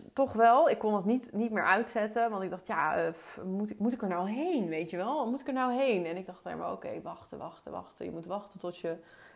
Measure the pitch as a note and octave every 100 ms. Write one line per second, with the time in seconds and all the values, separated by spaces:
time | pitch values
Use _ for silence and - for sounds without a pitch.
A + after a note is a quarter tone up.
0 | - - C4+ G#3+ A#3 B3 E4+ A3+ G#3+ G#3
1 | F#3+ B3+ - G3+ A#3 G#3 E3+ G3 A#3 A3+
2 | G#3+ A3+ A#3 G3+ F#3+ F3+ - F3 D3 F3
3 | E3+ E3+ - - F#3 F#3+ G#3 - G#3+ B3
4 | G3+ F3 F#3+ A3+ E4+ D#4 F3 D#3+ E3 F3
5 | G#3 D4+ A#3 C4 - C4 B3+ B3 C4+ G3
6 | E3 F3+ F#3 F3+ F3+ D#3+ E3+ - - E3
7 | E3 E3+ - D3 D3 - - F3+ F#3 -
8 | F3 E3 E3+ G3+ G#3 F#3 F3 F3 E3+ E3
9 | - - -